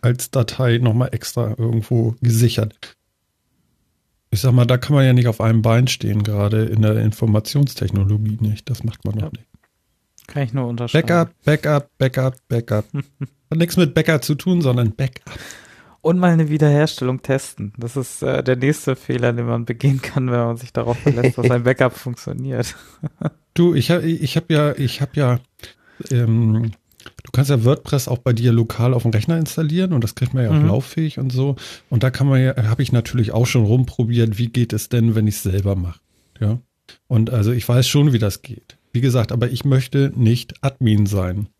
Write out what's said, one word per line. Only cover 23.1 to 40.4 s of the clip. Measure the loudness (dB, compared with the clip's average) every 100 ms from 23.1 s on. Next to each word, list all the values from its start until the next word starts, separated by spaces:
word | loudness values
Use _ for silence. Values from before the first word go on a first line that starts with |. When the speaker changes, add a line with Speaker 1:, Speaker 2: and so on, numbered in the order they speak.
| _
Speaker 2:
<laughs> | -10 _ _ 2
Speaker 1:
Du, | 2 2
ich | 2
hab, | 0
ich | 0 -2 -2 -4
hab | 0
ja, | 0 0 0
ich | -4 -4
hab | -6 -2
ja, | 0 0 _ _ -20 _ _ _ -4
ähm, | 0 2 2 2 0 -2 -8 _ _ -20 -20 -4
kannst | -2 2
ja | 2 2
WordPress | 0 0 -4 -2
auch | -4
bei | -2
dir | 2 2
lokal | 2 0 0 0
auf | 0
dem | 0
Rechner | 0 0 -2
installieren | -2 -2 -2 0 0
und | 0
das | -2 -4
kriegt | -4
man | 0 2
ja |
auch | 4
Speaker 2:
Mhm. | 4
Speaker 1:
lauffähig | 2 -2 -4 -4 -4
und | -4
so. | -2 -2 -4 -10 -20 _
Und | 0
da | 0
kann | 2 2
man | 4
ja, | 2 2 0
hab | 0
ich | 2
natürlich | 0 0 -2 0
auch | 0 2
schon | 2 4
rumprobiert, | 2 0 -2 0 2 0 0
wie | -2
geht | 0 -2
es | -2 -2
denn, | 0 2 2
wenn | 0
ich's | -2
selber | -2 -2 0 -2
mache, | -4 -10 _ _ _ _
ja? | -2 -2 _ _ _ -20 _
Und | 0 2
also | 0 0
ich | -2 0
weiß | 0 2
schon, | 2 4
wie | 2
das | 0 -4
geht. | -14 -20 _ -20 _
Wie | -2
gesagt, | 0 0 0
aber | -2 -2
ich | -2 0
möchte | 0 0 0 0 2
nicht | 2 2